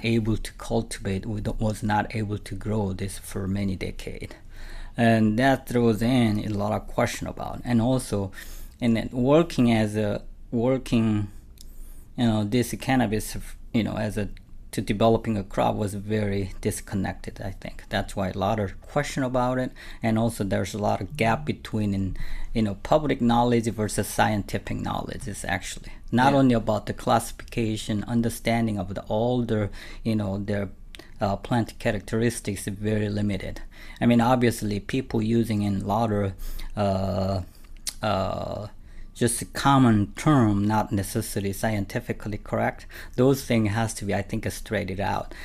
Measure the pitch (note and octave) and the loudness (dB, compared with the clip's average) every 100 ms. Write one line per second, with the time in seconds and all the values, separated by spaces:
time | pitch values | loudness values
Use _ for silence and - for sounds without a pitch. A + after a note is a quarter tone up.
0 | A#2 A#2 G#2+ G#2+ - - - A#2 A2+ - | 2 2 2 0 -2 -8 -2 -2 -2 -6
1 | G2+ F#2+ A#2 G#2 G#2 - A2 G2+ G#2+ G#2 | -4 -4 -4 -4 -4 -2 -2 0 0 2
2 | G#2 A2 G#2 G2+ - G2 G#2+ G#2+ G2 F#2 | 0 -2 -4 -6 -8 -8 -2 -2 0 -2
3 | G2 - - G2+ F#2 G2 G2 F#2 F#2+ - | -6 -8 -10 -6 -2 -2 -2 -2 -6 -8
4 | - - - - - - - - - - | -10 -10 -12 -14 -18 -16 -14 -12 -8 2
5 | A#2 A2+ A2 G#2+ C3+ C3 - A#2+ A#2 G#2 | 4 6 4 4 4 4 2 4 4 4
6 | A#2 C3 A2+ G#2+ G#2 G2+ G#2 G#2 - - | 4 4 4 2 -2 -2 0 -2 -2 0
7 | A#2 - - - - - A#2+ A#2 A#2+ B2+ | 0 0 -8 -8 -8 -6 0 2 4 2
8 | - G2+ G2 - - - - - A#2+ A2 | 0 -2 -2 -6 -12 -12 -14 -2 2 2
9 | - B2+ B2+ D#3 E3+ - A#2+ A2+ G#2+ G#2+ | 0 2 6 6 6 4 6 6 4 2
10 | G#2 G#2 - - - A#2+ B2 C3 - A#2 | 0 -2 -6 -16 -4 0 2 0 2 2
11 | A2 G#2 G2+ - - - - - - - | 4 2 0 -8 -18 -18 -16 -14 -14 -14
12 | - - A#2 G#2+ G#2 B2 A#2 G#2+ - C3 | -10 0 2 2 2 0 0 -2 0 2
13 | A2 G#2+ - - - - - A#2+ G2 G2 | 2 0 -4 -8 -8 -12 -2 0 0 0
14 | G#2+ G#2 F#2+ - - - - - G#2+ G2+ | -2 -2 -4 -6 -14 -16 -10 -4 -2 4
15 | A2+ A2+ A2 G#2 F#2+ - A#2+ G#2+ G2+ G2+ | 6 6 2 -2 -2 0 2 2 -2 -4
16 | G2+ G#2+ G2+ G2 F#2 - A2 - - G2+ | -2 0 0 -2 -4 -4 -4 -4 -4 -4
17 | F#2 F2+ - - G2 - - - - G2+ | -2 -6 -10 -10 -10 -8 -10 -12 -4 -4
18 | - G#2 F#2+ F#2+ G2 A2 F#2+ - - D3 | -2 -2 -2 0 0 0 -2 -6 -4 -2
19 | C#3+ D3 B2+ B2 B2 B2+ B2+ - - - | -2 -2 0 2 2 0 -2 -6 -14 -4
20 | A2+ A2 A#2 - G2 G#2 G2 G#2+ G#2 G#2 | 0 2 2 0 0 0 -2 -2 0 0
21 | F#2 D3 A2+ A2+ - - - A2 G#2 G2 | -2 0 2 0 -2 -6 -4 -2 0 0
22 | F#2+ - - - - A#2 G#2 F#2+ - D#3 | -2 -2 -2 -2 -2 0 0 0 2 2
23 | D3 C3 A#2 A#2+ A#2+ A#2+ A2+ G2+ G#2 - | 2 2 2 4 4 2 2 -2 -2 -2
24 | G2 - A2 G#2 - G2+ - G#2+ F#2+ - | 0 2 2 2 -2 -4 -4 -4 -4 -4
25 | - - - F#2+ - F#2 - - - - | -6 -8 -8 -8 -4 -4 -6 -10 -12 -14
26 | - A#2+ C3+ C#3 C3+ A2+ G#2+ G#2 - - | -2 4 6 6 6 6 2 0 -2 -4
27 | B2+ A#2 - - - B2 A2 G#2+ - G#2 | 2 2 2 -8 -8 -2 -2 -2 -2 -4
28 | A2 A#2 A2+ - A#2 A2+ A2+ G#2 F#2 F#2+ | 0 0 0 0 0 2 2 -2 -4 -6
29 | - G#2+ A#2+ B2+ A2+ G#2+ G2+ - - - | -2 0 2 2 2 0 0 -4 -14 -6
30 | A#2 G#2+ G2+ G2 G2+ G2+ G2 - - - | -2 0 0 -4 -2 -2 -4 -8 -16 -18
31 | - - G2+ G2 - A#2+ G#2+ - A#2+ G#2 | -14 -4 -2 -2 0 0 0 -2 -2 -2
32 | - A2+ A#2+ - - F#2+ - G2 G#2 G#2+ | -2 0 2 0 -4 -6 -6 -4 0 0
33 | G#2+ G2+ G#2 F#2+ - - - - - - | 0 0 0 0 -4 -8 -12 -14 -14 0
34 | A#2 A#2+ A#2 B2+ A#2+ A2+ G#2+ G#2 - C3 | 4 6 6 6 4 2 -2 -2 -2 -4
35 | B2+ A2+ A2 A#2 A2+ G#2 G#2 G2 G2 G#2+ | 0 0 2 2 2 2 2 0 0 2
36 | A#2 G#2 G2 - - - - G#2+ G2+ F#2+ | 2 2 0 -2 -6 -6 -6 0 2 2
37 | F#2+ F#2 F#2+ F#2+ F2+ - - - - - | 0 0 0 -2 -4 -12 -18 -12 -10 -4
38 | A2 F#2+ F#2+ - - - G#2+ - - - | 0 0 0 -4 -6 -6 -8 -12 -16 -14
39 | - - A#2+ - - - C#3 C3+ B2 G#2+ | -10 0 0 0 -6 0 4 8 8 6
40 | G2+ - D#3 C#3+ A2 G2+ G#2 G#2+ G#2 G2+ | 2 0 4 6 6 4 4 2 2 0
41 | F#2+ A#2 - G#2+ G2 G2 A2+ G#2 G2 B2+ | -2 -2 -2 -2 -4 -2 -2 -2 -2 -4
42 | - A2 A2 G2+ - A2 A#2+ - - - | -4 -6 -6 -8 -2 0 0 -2 -10 -14
43 | - - C3 C3+ - A#2 G#2+ A2+ A2 - | -4 4 4 4 2 2 2 2 -2 -2
44 | G2+ G2 - A2 G#2+ - - G#2 F#2+ F#2+ | -2 -2 -2 -4 -4 -6 -4 -4 -2 -4
45 | F#2+ G2+ - - | -2 -2 -6 -10